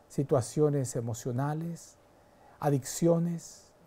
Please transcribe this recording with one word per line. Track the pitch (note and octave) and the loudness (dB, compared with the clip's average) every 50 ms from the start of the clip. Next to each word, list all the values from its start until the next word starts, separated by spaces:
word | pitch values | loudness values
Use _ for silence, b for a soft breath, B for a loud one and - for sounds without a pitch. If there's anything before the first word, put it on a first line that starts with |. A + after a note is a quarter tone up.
| _ | _
¿Situaciones | - - - C#3 - D#3 C3 A2+ - - D#3 D3+ D3 C#3+ C#3+ C3 A#2+ - | -8 -2 -2 0 4 4 2 2 2 0 2 2 4 2 2 -2 -2 -4
emocionales? | C3+ A#2 A#2+ A2 - - C3 A#2+ B2 C#3 D3 D3+ D#3 E3 E3+ E3 - - - - _ _ _ _ _ b b b b b b b b | -4 -4 -4 -6 -6 -6 -4 -2 -2 -2 -2 -4 -4 -6 -8 -8 -10 -14 -18 -20 _ _ _ _ _ b b b b b b b b
¿Adicciones? | b D3 C#3+ C3+ - - - - E3 E3 E3+ E3+ E3+ E3+ E3+ E3 - - - - - - _ _ _ | b 2 2 2 0 -4 -4 2 4 4 4 4 2 0 -2 -6 -8 -14 -20 -20 -20 -20 _ _ _